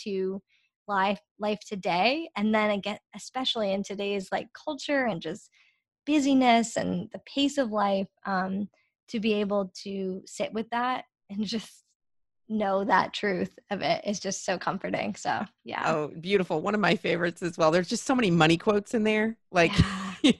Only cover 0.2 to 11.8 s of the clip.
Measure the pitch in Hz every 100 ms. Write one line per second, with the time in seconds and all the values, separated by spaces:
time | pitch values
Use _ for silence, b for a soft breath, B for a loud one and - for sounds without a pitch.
0.2 | 190 190 - _ _ _ - 202 196 202
1.2 | _ - 208 208 - 202 185 175 208 285
2.2 | 339 - 214 214 214 208 196 208 _ 208
3.2 | - 254 254 233 208 196 196 202 202 202
4.2 | 190 190 - - - 285 - 285 254 170
5.2 | 156 185 - _ _ _ _ _ - 302
6.2 | 277 269 254 233 226 - 180 180 - -
7.2 | - - 277 277 247 208 202 196 190 _
8.2 | - 190 185 190 202 _ _ _ - 240
9.2 | 214 208 208 202 196 - - 196 190 185
10.2 | - - 160 214 226 233 247 254 - _
11.2 | - 202 208 220 - -